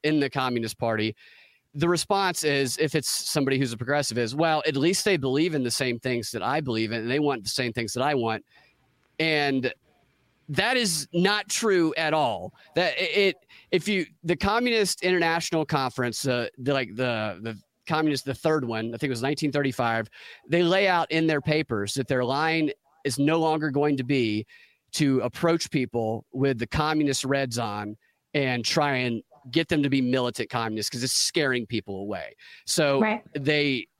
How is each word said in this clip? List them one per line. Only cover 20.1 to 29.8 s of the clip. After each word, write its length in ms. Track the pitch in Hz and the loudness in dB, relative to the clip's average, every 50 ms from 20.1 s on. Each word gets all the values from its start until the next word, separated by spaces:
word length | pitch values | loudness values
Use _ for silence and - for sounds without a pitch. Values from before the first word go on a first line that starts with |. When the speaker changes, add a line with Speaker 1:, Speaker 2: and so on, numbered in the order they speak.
| - - - - - - - - | -10 -20 -20 -20 -20 -20 -4 0
Speaker 1:
they 140 | 151 175 | 2 2
lay 260 | 180 165 185 196 202 190 | 4 4 4 4 4 4
out 220 | 180 170 160 - | 4 2 2 2
in 160 | 160 165 165 | 2 2 4
their 160 | 160 156 143 | 4 2 2
papers 520 | - 156 151 160 151 - 117 101 101 104 - | 2 2 0 0 0 0 -2 -4 -2 -2 -4
that 140 | 139 120 - | -4 -2 0
their 160 | 135 127 123 | 0 0 0
line 460 | 120 135 143 160 160 160 160 156 143 - - _ _ _ _ - | 0 0 0 0 0 0 0 0 -2 -2 -6 _ _ _ _ -6
is 140 | 139 120 143 | -4 -2 0
no 200 | 139 147 160 165 | 2 2 4 4
longer 320 | 160 160 156 156 156 151 | 2 2 2 0 0 0
going 260 | 131 143 147 151 139 131 | 0 2 2 2 2 0
to 60 | 127 | 0
be 420 | 123 143 131 117 110 107 107 104 - - - - _ _ _ _ _ | 0 2 2 2 2 0 -2 -4 -6 -12 -20 -20 _ _ _ _ _
to 280 | - - 151 139 131 127 | -2 0 2 2 2 2
approach 500 | - 120 - - 175 165 170 165 - - | 0 -2 -2 0 2 2 2 2 0 -2
people 540 | - 143 127 - - 120 110 110 113 110 - _ | -2 -2 -2 -2 -2 -2 -2 -2 -4 -6 -8 _
with 260 | - 131 139 139 131 107 | -2 0 0 2 2 0
the 80 | 117 | -2
communist 580 | - - 156 151 151 160 151 147 139 131 - - | -2 -2 0 0 2 2 2 2 2 0 0 0
reds 340 | 131 139 139 139 123 110 120 | 0 0 0 0 -2 -2 -4
on 380 | 117 107 104 104 104 104 107 - _ _ _ _ _ _ - | -4 -4 -4 -6 -6 -8 -10 -14 _ _ _ _ _ _ -2
and 300 | 143 139 131 123 120 110 | -2 0 0 -2 -2 -2
try 320 | - - 165 147 143 135 | 0 0 2 2 2 0
and 260 | 127 123 123 117 110 - _ _ _ - 127 | 0 0 -2 -2 -4 -6 _ _ _ -14 -4
get 180 | 117 165 160 - | -2 -2 0 2
them 140 | 165 151 | 2 2